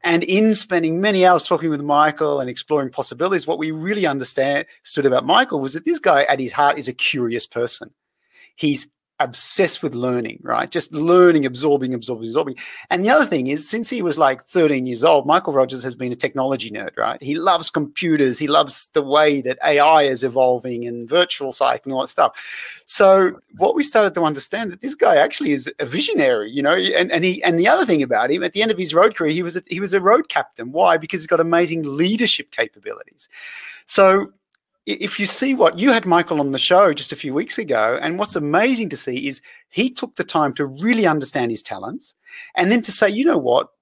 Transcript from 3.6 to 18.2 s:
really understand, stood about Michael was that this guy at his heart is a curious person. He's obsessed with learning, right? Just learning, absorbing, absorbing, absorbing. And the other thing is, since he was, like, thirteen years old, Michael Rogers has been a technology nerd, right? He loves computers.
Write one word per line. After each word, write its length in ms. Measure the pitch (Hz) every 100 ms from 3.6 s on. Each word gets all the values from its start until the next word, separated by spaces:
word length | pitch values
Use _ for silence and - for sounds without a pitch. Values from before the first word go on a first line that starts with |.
| 156
really 380 | 156 170 208 175
understand, 580 | 139 123 - 135 143 - _
stood 240 | - - 135
about 220 | 127 131
Michael 340 | 208 254 151
was 140 | 135 151
that 100 | 311
this 140 | 330
guy 240 | 190 143
at 160 | 143 135
his 140 | 123
heart 260 | - 143 147
is 80 | 127
a 60 |
curious 520 | 123 - 135 120 120 -
person. 480 | 117 120 - 113 _ _ _ _ _ _ _
He's 320 | 151 135 - _ _ _
obsessed 640 | 131 120 - - 175 -
with 100 | 156
learning, 460 | 120 127 123 110 -
right? 280 | - 117 -
Just 200 | 170 -
learning, 540 | - 165 180 180 160 135
absorbing, 480 | 123 151 143 127
absorbing, 340 | 127 117 117 113
absorbing. 280 | 127 151 123 - - -
And 160 | 180 202
the 60 |
other 160 | 294 262
thing 200 | 160 127
is, 220 | 147 -
since 180 | 220 233
he 140 | 247
was, 160 | 175 151
like, 260 | 143 131
thirteen 420 | - 185 156 135 127
years 160 | 117
old, 240 | 151 147 135
Michael 260 | 170 185
Rogers 300 | 139 127 131
has 120 | 127 120
been 160 | 123
a 40 | 123
technology 560 | 143 - 131 135 113
nerd, 260 | 104 95 -
right? 240 | 110 -
He 140 | 135 156
loves 340 | 180 170 165
computers. 680 | 160 147 - 180 151